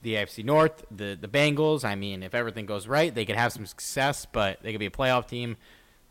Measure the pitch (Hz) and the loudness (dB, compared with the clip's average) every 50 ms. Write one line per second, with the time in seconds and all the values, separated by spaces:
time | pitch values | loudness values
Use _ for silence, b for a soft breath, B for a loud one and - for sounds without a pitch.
0 | - 117 110 104 101 - - 117 104 131 151 156 160 156 156 - - - 107 95 | -6 -4 -2 -2 -2 -4 -6 -6 -2 2 6 6 6 4 2 -2 -12 -18 -12 -8
1 | 104 101 98 82 107 98 110 143 147 151 147 143 156 156 156 143 127 107 101 98 | -8 -8 -6 -8 -8 -2 2 4 4 4 4 4 4 4 2 2 0 -2 -2 -2
2 | 98 101 98 92 95 92 - 120 120 113 98 113 107 95 104 101 92 110 135 151 | -4 -6 -6 -8 -8 -4 -2 -2 -2 -2 -4 -6 -6 -4 -6 -6 -2 0 2 4
3 | 165 170 113 120 107 95 104 113 120 120 - 110 104 - - - - - - 143 | 4 4 2 -2 -2 0 2 2 2 2 0 -2 -8 -12 -12 -10 -10 -6 -2 0
4 | 131 143 139 - - - - 117 104 98 92 - - 110 107 104 104 98 - - | 2 2 0 -2 -6 -4 0 0 2 2 0 -2 -6 -6 -4 -4 -4 -4 -2 0
5 | 135 127 127 123 117 - 123 120 120 117 113 - b b b b b b b b | 2 2 2 2 0 -2 -6 -6 -6 -6 -8 -10 b b b b b b b b
6 | b b | b b